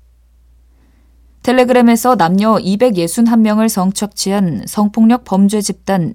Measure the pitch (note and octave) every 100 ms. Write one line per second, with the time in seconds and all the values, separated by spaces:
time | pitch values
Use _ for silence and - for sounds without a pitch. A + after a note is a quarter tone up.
0 | _ _ _ _ _ _ _ _ _ _
1 | _ _ _ _ - B3+ B3 B3 A#3 A#3
2 | B3 B3 E3 F#3+ G#3+ G#3 F3+ G3+ B3+ F#3
3 | E3+ - A#3 A#3 A3 G#3+ A3 G#3 F#3 G3
4 | G3+ - - G3+ F3+ B2+ - - G#3 A3
5 | A3 B3 - F#3+ G3 G#3+ G#3 F#3 - G3
6 | D#3+